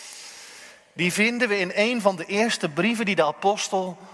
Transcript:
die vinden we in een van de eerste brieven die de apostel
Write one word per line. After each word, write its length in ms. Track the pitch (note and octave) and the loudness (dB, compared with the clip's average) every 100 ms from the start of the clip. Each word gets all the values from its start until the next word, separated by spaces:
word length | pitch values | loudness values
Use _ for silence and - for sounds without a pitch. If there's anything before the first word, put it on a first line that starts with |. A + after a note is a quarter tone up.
| - - - - - - - - _ | -16 -16 -16 -18 -18 -18 -20 -20 _
die 200 | - F3 | -2 0
vinden 360 | F3+ G#3+ A#3+ B3 | 2 2 2 0
we 100 | G3+ | 0
in 140 | F3+ | 0
een 260 | F#3 G#3+ B3 | 2 2 2
van 160 | G3 F#3 | 2 0
de 80 | |
eerste 440 | E3 G3 A#3 - F3 | -2 0 2 0 -2
brieven 360 | D3 G3 A#3 | 0 0 2
die 100 | G#3+ | 0
de 100 | F3 | 2
apostel 760 | D3+ D3+ F#3+ G3+ - G3 F#3 E3+ - | 2 2 0 0 0 -2 -4 -8 -16